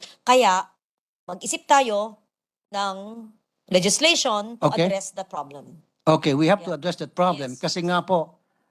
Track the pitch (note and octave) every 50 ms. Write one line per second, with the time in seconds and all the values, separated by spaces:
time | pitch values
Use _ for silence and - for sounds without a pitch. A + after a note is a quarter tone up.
0 | - - - _ _ - B3+ B3+ A#3 G3 F#3 F#3+ F#3 - _ _ _ _ _ _
1 | _ _ _ _ _ - F3+ F#3+ - - - D#4+ - - D4 C#4 C4+ A#3 G#3 G3+
2 | G#3+ A3+ G#3 _ _ _ _ _ _ _ _ _ _ _ G#3 G3 G3+ G3 F#3+ F#3+
3 | G3 G#3+ A3+ A#3 A3 G#3+ _ _ _ _ _ _ _ - F#3+ F#3 E3+ G3+ G3 -
4 | D4 E4 E4+ - - B3+ G#3+ G#3 G#3 A3+ A#3 - - D3 - E3 E3 F3+ G3 G3
5 | - - - G3 F#3 - - D#3 C#3 C#3 C#3+ C#3+ - - - - _ _ _ _
6 | _ D#3 D#3+ D3+ D#3 D#3+ C3+ C#3+ D#3+ D#3+ G3+ G3 E3+ F#3 E3 D3 C#3+ F3+ E3+ -
7 | D#3+ C3+ _ - F3+ F3+ E3+ C#3 C#3 B2+ B2+ - - E3+ - F#3 E3+ F3 F3+ F3
8 | F3 - F#3+ E3+ - - _ _ _ _ _ _ _ _